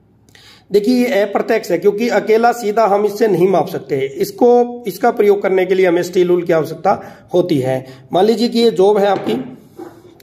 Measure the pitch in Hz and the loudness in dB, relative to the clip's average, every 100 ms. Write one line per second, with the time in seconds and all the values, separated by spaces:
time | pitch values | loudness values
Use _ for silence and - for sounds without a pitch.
0 | _ _ _ - - - _ 208 208 247 | _ _ _ -20 -20 -20 _ 0 2 0
1 | 247 196 202 214 208 226 - 170 202 202 | 0 0 0 -2 -2 -2 -2 0 0 0
2 | 233 202 - 220 233 240 208 214 208 202 | 0 -2 2 2 2 0 -2 0 2 2
3 | 214 208 220 165 190 175 143 139 - 139 | 0 0 0 2 2 2 -2 -8 -6 -4
4 | 135 - - - 240 240 240 240 226 - | -4 -4 -6 0 4 4 2 -4 -10 -2
5 | 240 233 208 202 196 190 180 190 185 175 | -2 2 2 2 0 0 0 2 2 0
6 | 175 185 180 180 170 160 143 156 190 208 | 0 0 2 0 0 0 -2 -4 -2 -2
7 | - - - 180 175 143 131 131 - - | -6 -20 -4 -2 0 -2 -2 -4 -6 -18
8 | - 170 214 220 233 226 233 175 196 208 | -4 0 2 2 0 2 2 4 2 2
9 | 202 190 - 240 - - - - - - | 0 0 -4 -6 -8 -16 -20 -20 -20 -20
10 | - - | -20 -20